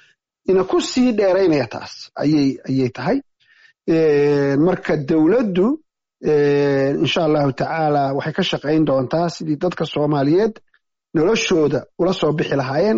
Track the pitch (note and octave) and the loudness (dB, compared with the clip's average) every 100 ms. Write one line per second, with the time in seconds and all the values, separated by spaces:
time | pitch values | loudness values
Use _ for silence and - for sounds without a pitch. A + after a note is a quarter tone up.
0 | _ _ _ _ - F#3+ F#3 F4+ - - | _ _ _ _ 0 0 2 0 0 0
1 | B3 G#3 G3 F#3 F#3+ D3+ A#2+ - - - | 2 2 2 2 2 2 -2 -6 -14 -18
2 | - - C#3+ D3+ C3+ B2+ - C3+ B2+ - | -16 -4 0 2 2 -2 -4 -2 -2 -4
3 | C3 C#4 - _ _ _ _ _ - E3 | -4 -4 -6 _ _ _ _ _ -2 2
4 | D#3+ C#3+ C#3+ C#3+ C#3+ C#3 E3+ F3+ - D#3 | 2 4 2 2 0 2 2 0 -2 -4
5 | C3+ D#3+ D#3 A3+ A3+ F3 G#3 D4+ _ _ | 0 2 4 2 0 0 0 -2 _ _
6 | _ _ - D3+ D3 C#3+ C#3+ C#3 C3+ D3+ | _ _ 0 2 2 2 0 0 0 0
7 | D#3+ - D#3+ D3+ C#3+ C3 - D#3+ D3+ D3 | -2 0 0 0 0 -2 -4 -2 0 0
8 | C#3 C#3 D#3+ D3+ F3+ D3 C#3 D#3 D3+ C3+ | 0 -4 -4 -4 -4 -4 -2 0 2 0
9 | B2+ D#3+ E3+ - E3 D3 F3+ - D#3 - | 0 -2 -2 -4 -6 -4 -4 -4 -6 -2
10 | D3 D3+ C#3 E3+ A3 - _ _ _ _ | 0 0 2 2 0 -4 _ _ _ _
11 | _ D#3+ E3 A3 - F3 D3 C#3 - - | _ 0 0 0 0 0 0 -2 -6 -4
12 | F3 F#3+ D#3 D3+ E3 C#3+ C3 C#3 G3+ | -2 0 0 -2 -2 -2 -2 0 0